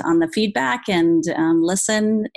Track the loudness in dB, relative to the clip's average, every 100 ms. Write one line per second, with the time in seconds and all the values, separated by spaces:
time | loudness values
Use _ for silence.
0 | 0 0 0 0 -2 0 -2 -4 -2 2
1 | 2 2 0 -2 0 2 0 0 0 0
2 | 0 0 -4